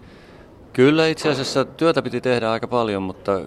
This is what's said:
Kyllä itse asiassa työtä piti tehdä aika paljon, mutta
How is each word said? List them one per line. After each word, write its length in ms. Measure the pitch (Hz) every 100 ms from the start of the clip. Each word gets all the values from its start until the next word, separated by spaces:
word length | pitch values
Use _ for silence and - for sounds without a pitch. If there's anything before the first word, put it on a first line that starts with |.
| - - - - - - -
Kyllä 340 | - 131 156 160
itse 220 | 151 156
asiassa 360 | 131 135 139 131
työtä 360 | - 160 147
piti 200 | 123 120
tehdä 300 | 127 120 110
aika 160 | 113 117
paljon, 360 | 123 113 101
mutta 380 | 95 92 - 95